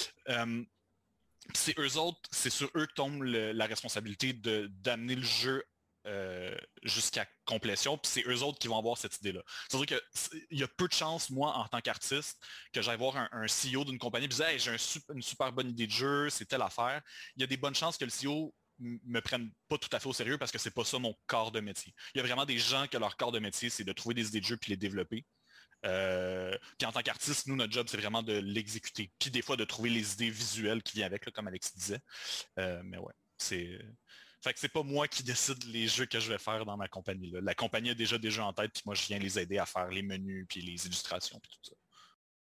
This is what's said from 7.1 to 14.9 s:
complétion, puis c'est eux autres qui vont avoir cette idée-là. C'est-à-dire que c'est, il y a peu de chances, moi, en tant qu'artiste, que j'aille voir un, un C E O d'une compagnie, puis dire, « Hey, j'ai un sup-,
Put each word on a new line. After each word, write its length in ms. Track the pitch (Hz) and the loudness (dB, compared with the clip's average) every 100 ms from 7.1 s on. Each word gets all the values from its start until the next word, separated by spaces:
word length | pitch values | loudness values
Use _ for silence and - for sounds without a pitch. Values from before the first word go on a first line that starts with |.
| 117 101 _ | 0 -2 _
complétion, 540 | - 110 113 98 139 151 | -2 0 2 2 2 2
puis 120 | - | 2
c'est 160 | 131 104 | 2 2
eux 160 | 123 | 2
autres 160 | 143 131 | 0 0
qui 100 | 117 | 0
vont 100 | 110 | 2
avoir 180 | 110 120 | 2 0
cette 220 | 107 - | -2 -4
idée-là. 220 | 101 90 - - - | -4 -4 -6 -10 -2
C'est-à-dire 300 | 131 139 135 | 0 2 0
que 40 | - | 0
c'est, 340 | - - 160 - | -4 -4 -6 -4
il 80 | 147 | -2
y 40 | |
a 60 | 131 | 0
peu 200 | - 180 | 0 2
de 40 | |
chances, 340 | - 160 165 - | 2 2 0 -2
moi, 220 | 131 147 | 0 2
en 120 | 123 107 | 0 -2
tant 140 | 117 | -2
qu'artiste, 640 | 117 - - 143 - - - - - | 0 -2 0 0 -2 -8 -14 -16 -6
que 80 | 123 | 0
j'aille 160 | 117 113 | 0 2
voir 220 | 131 135 | 2 2
un, 100 | 113 | -2
un 140 | 117 110 | 0 0
C 280 | - 135 | 2 2
E 40 | 131 | 0
O 60 | |
d'une 140 | 143 127 | 0 -2
compagnie, 280 | 120 120 139 | 0 0 2
puis 100 | 123 | 2
dire, « 100 | 160 | 4
Hey, 100 | 135 | 4
j'ai 120 | 120 | 2
un 80 | 113 | 0
sup-, 340 | - | -2